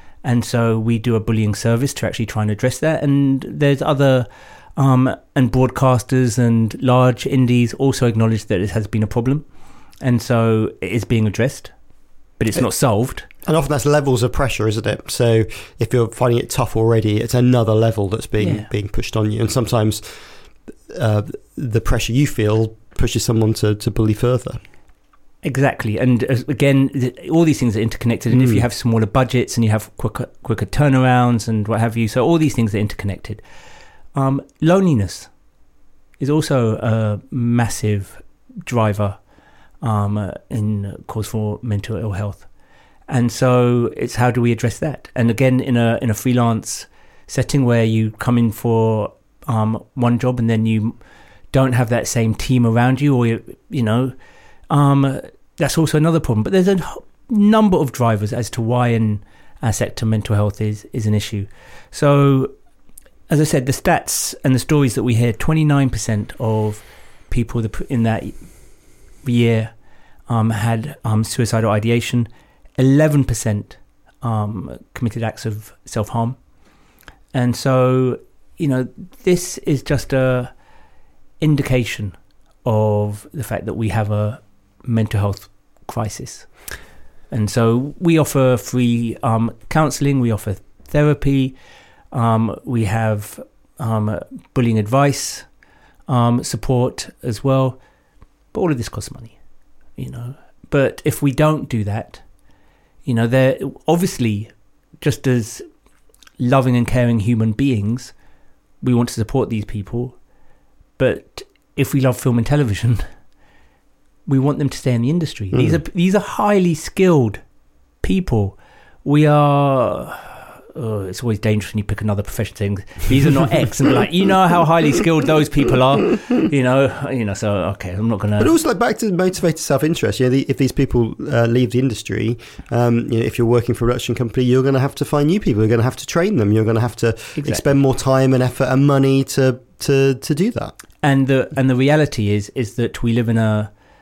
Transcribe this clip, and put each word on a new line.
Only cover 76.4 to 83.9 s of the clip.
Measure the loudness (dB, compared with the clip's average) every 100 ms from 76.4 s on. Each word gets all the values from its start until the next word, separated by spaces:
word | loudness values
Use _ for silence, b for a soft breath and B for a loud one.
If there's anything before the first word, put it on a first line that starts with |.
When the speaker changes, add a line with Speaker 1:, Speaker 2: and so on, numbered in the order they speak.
| _ b b b b b b b _
Speaker 1:
And | -2 0 0
so, | 0 2 4 2 0 -2 -10 _ -20 -6
you | -2
know, | -2 -4 -10 -20 -6
this | 0 0 -2 -8
is | -2 -2
just | 0 -4 0
a | 0 2 0 -4 b b b b b b b -20 -2
indication | 2 2 2 0 -2 -6 -10 -12 _ _ _ _ -2
of | 0 2 0 -2 -6 -12
the | -12
fact | -8 -8 -6
that | -4
we |
have | -2